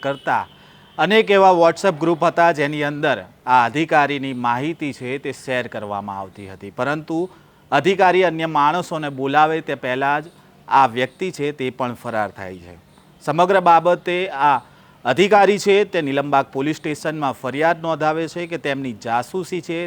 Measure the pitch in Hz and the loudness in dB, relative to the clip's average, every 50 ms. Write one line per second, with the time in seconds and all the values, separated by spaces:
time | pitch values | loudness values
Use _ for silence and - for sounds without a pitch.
0 | - 139 139 135 - - 127 110 92 - - _ - - - - - _ _ - | -6 -6 -6 -4 -4 -2 -2 -2 -4 -6 -14 _ -20 -20 -20 -20 -20 _ _ -2
1 | 156 170 214 220 214 180 202 196 190 190 185 170 170 165 165 - - 196 170 143 | 0 4 4 4 4 4 4 6 6 6 6 6 4 4 4 2 0 -2 0 0
2 | 165 165 170 147 170 170 151 170 170 170 170 143 143 143 151 147 147 147 147 147 | 0 -2 0 2 0 0 2 4 2 2 2 0 -2 -4 -2 -4 -4 -4 -4 -2
3 | 156 147 127 101 92 - _ _ _ 127 127 127 120 117 117 147 165 156 160 151 | -2 0 -2 -2 -4 -12 _ _ _ 2 4 4 4 4 0 -2 -2 2 2 2
4 | 143 139 143 139 135 135 131 123 123 120 120 123 139 156 165 - 160 143 123 - | 2 2 -2 -6 -6 -8 -8 -4 -2 -2 -2 -2 -4 -6 -6 -6 -8 -8 -8 -10
5 | 131 123 131 143 - 143 127 - - 139 127 123 117 113 - 113 107 101 104 101 | -10 -8 -8 -8 -8 -10 -12 -10 -8 -6 -4 -4 -4 -6 -10 -10 -10 -8 -8 -8
6 | 101 101 98 98 98 95 92 104 101 95 95 90 - 196 - - 123 139 151 156 | -8 -8 -10 -10 -12 -14 -14 -18 -18 -18 -16 -16 -16 -14 -8 -6 -4 -4 -4 -6
7 | 151 - 165 165 180 185 - _ _ _ _ _ _ _ 131 143 135 180 196 180 | -6 -6 -6 -6 -6 -8 -10 _ _ _ _ _ _ _ -2 0 2 2 2 4
8 | 196 180 175 185 185 175 160 160 165 165 156 147 143 147 160 180 175 - 175 156 | 4 4 4 4 2 2 0 -2 -6 -2 0 2 2 2 2 0 -4 -6 -8 -8
9 | 156 147 139 131 135 139 139 147 156 156 160 165 156 - 139 123 - 127 127 131 | -8 -8 -8 -6 -6 -6 -2 -2 0 0 -2 -4 -6 -6 -8 -6 -6 -6 -4 -2
10 | 139 139 143 151 151 170 - _ _ _ _ _ _ - 120 135 139 123 110 123 | -2 -2 -2 -4 -6 -10 -18 _ _ _ _ _ _ 0 4 4 4 4 2 -2
11 | 127 127 - _ 185 185 165 - 143 147 147 - 131 127 120 - 131 123 117 - | -4 -4 -4 _ -8 -8 -6 -4 -6 -6 -4 -4 -6 -6 -6 -6 -8 -8 -8 -10
12 | - 120 113 107 104 98 - - 98 92 95 90 85 87 87 82 _ _ _ _ | -10 -6 -4 -4 -4 -6 -8 -12 -14 -14 -14 -16 -18 -20 -20 -20 _ _ _ _
13 | _ _ _ _ - - 147 165 180 180 196 190 180 175 170 - 160 175 175 170 | _ _ _ _ -6 -4 0 2 2 4 4 4 4 6 4 6 4 2 0 0
14 | - 180 175 180 185 185 151 135 139 143 139 120 - - _ _ _ _ _ _ | -2 -4 -4 -4 -4 -6 -4 0 2 2 2 2 -2 -8 _ _ _ _ _ _
15 | - 120 135 160 190 190 214 202 196 190 208 196 - 202 196 202 208 196 - 170 | -2 -2 2 2 4 6 6 6 6 6 4 2 2 2 4 4 2 2 -2 -2
16 | 156 139 135 139 143 143 139 139 135 - - 135 139 151 156 - - 160 147 - | -2 0 -2 -2 -2 2 0 0 0 0 -4 -4 -4 -4 -4 -4 -6 -8 -8 -6
17 | - 160 156 156 147 135 120 - - 127 123 143 156 165 175 160 160 165 160 147 | -6 -6 -6 -4 -4 -6 -6 -6 -8 -8 -4 0 0 0 0 0 -2 -6 -4 -2
18 | 151 156 156 165 165 151 - 175 175 165 170 151 - 147 139 139 135 131 113 98 | -2 -2 -2 -2 -4 -6 -8 -10 -10 -8 -10 -6 -4 -4 -4 -4 -6 -8 -10 -10
19 | - 117 117 120 123 - - 185 175 - 185 175 - - 170 165 175 | -6 -2 -2 -2 -2 -4 -6 -8 -8 -6 -8 -8 -8 -6 -8 -8 -8